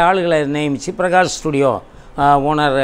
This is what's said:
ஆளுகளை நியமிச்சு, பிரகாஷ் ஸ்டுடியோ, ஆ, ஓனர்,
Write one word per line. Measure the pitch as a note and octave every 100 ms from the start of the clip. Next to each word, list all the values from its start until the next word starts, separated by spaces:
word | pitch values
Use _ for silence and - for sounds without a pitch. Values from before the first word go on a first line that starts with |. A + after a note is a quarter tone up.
ஆளுகளை | E3+ F#3+ E3+ D#3 C#3+
நியமிச்சு, | D3 D3 C3+ - F#3
பிரகாஷ் | F3+ F#3 E3+ -
ஸ்டுடியோ, | D#3 C#3 C#3 G2 - - - -
ஆ, | C#3+ C#3+
ஓனர், | C#3+ D3+ D3 C3+